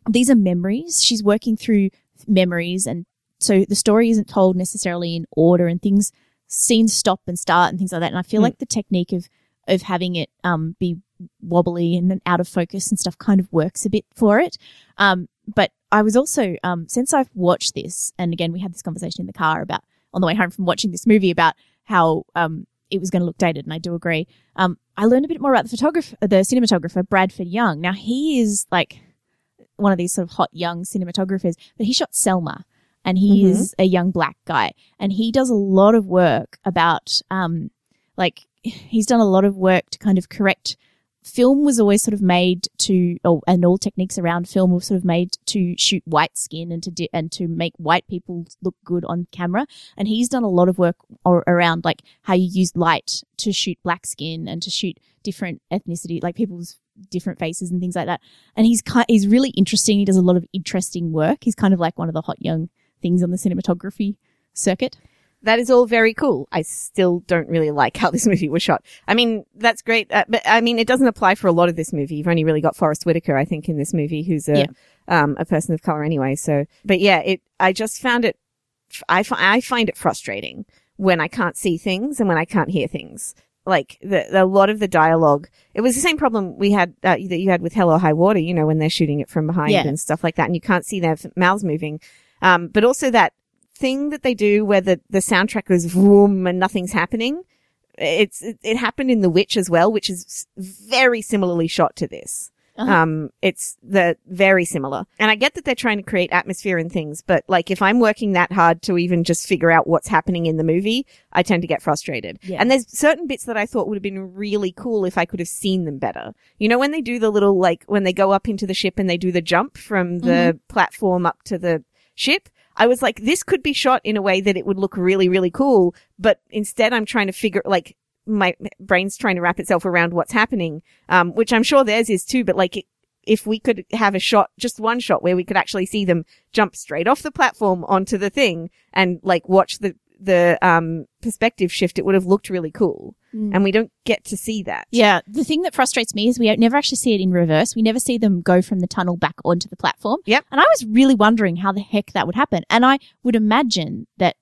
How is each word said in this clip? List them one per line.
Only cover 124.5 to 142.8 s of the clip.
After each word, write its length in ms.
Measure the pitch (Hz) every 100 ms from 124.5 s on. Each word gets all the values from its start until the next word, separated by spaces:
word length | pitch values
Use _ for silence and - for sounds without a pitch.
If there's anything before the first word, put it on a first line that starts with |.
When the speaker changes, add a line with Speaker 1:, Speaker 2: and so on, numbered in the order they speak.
Speaker 2:
it 120 | 185 170
would 120 | 190
look 200 | 196 -
really, 320 | 180 196 185
really 200 | 190 180
cool," 440 | - 277 226 175 - _ -
but 220 | 214 - _
instead 420 | 214 208 - 226
I'm 140 | 233 214
trying 200 | 233 196
to 40 |
figure, 300 | - 220 190
like, 320 | - 185 - _ _ _ -
my 280 | 214 185 - 202 -
brain's 360 | 196 185 196 -
trying 200 | 220 180
to 40 |
wrap 180 | 175 175
itself 260 | 175 180 180
around 260 | 175 170
what's 200 | 170 -
happening, 500 | 226 220 220 165 156 - _ -
um, 240 | 180 175
which 180 | 214 226
I'm 80 | 220
sure 220 | 233 277
theirs 260 | 240 220 226
is 140 | 185
too, 200 | - 254
but, 120 | 202 185
like, 200 | 185 202
i-, 60 | - _ _ _
if 240 | - 214 214
we 120 | 220
could 280 | - 196 -
have 220 | 233 208
a 40 | 190
shot, 320 | - 214 - -
just 200 | 240 -
one 200 | 220 240
shot 220 | - 175
where 140 | 180 180
we 80 |
could 120 | 180 190
actually 300 | - 196 190
see 180 | 214
them 200 | 190 170 - _ _
jump 240 | - 214 -
straight 300 | - 151 185
off 140 | 285
the 80 | 302
platform 520 | - 262 - 208 180
onto 340 | - 190 196 196
the 100 | 196
thing 400 | - 240 165 170 - _
and, 280 | - 185 175
like, 260 | 190 175 -
watch 300 | 190 - -
the, 160 | 202 - _ _
the, 380 | 196 180 175 170
um, 460 | 180 165 165 165 - _
perspective 500 | 240 - 226 - 180
shift, 260 | - 180 -
it 40 |
would 100 | 190 190
have 100 | 180
looked 240 | 196 -
really 200 | 185 160
cool. 420 | -